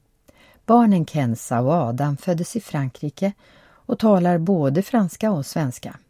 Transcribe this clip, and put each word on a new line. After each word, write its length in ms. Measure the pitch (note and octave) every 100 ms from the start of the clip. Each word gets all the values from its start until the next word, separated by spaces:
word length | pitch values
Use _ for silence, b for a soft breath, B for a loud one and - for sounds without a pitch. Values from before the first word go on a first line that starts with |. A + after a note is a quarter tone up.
| _ _ _ b b b -
Barnen 400 | A#3+ A3+ F#3 D3+
Kenza 540 | D3+ B2 A2+ - A#2
och 120 | B2+
Adam 440 | E3+ A#2+ B2+ C#3+ C#3
föddes 400 | - E3+ F3 A#3
i 40 |
Frankrike 720 | - D3+ C3+ - D3 - G3 b b b b b -
och 80 | A3+
talar 400 | A3 F#3+ F3 F3
både 440 | E3+ F#3 C#3 C#3+
franska 500 | G3 A#3 F3+ - A3
och 140 | F3+ C3+
svenska. 520 | F3 C#3 - - -